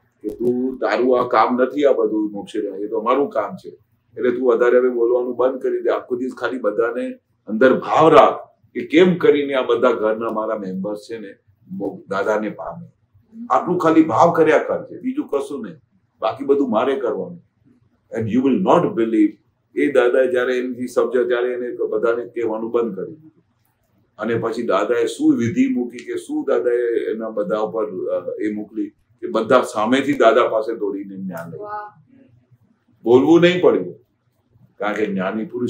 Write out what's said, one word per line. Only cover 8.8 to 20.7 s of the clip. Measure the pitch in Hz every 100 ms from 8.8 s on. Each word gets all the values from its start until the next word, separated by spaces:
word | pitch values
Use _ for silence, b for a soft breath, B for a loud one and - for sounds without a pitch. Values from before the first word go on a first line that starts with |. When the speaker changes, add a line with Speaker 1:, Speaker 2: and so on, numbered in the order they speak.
| 113
Speaker 1:
કેમ | 156 180 170
કરીને | 151 143 139
આ | 131
બધા | 123 117 127
ઘરના | 117 107 110 117
મારા | 110 110 110
members | 95 95 101 104 -
છે | 113
ને | 98 - _ _ -
મો-, | 95 98 90 -
દાદાને | 98 101 107 104
પામે, | - - 85 170 _ _ _ _ - -
આટલું | 135 - 175
ખાલી | 160 160
ભાવ | - 117 170
કર્યા | 170 156 143
કરજે, | - - - -
બીજું | 127 135 -
કશું | 139 139 143
નહીં, | 104 85 _ _ _ -
બાકી | - - 135
બધું | 143 135
મારે | 110 131 135
કરવાનું. | 117 95 90 87 _ _ _ _ _ _ _ 113
And | 117
you | 117
will | 135 113
not | 92 170 - -
believe, | 113 110 104 - _ _ _ -
એ | 147
દાદાએ | 127 123 131 131
જ્યારે | 123 127 123
એમથી | 127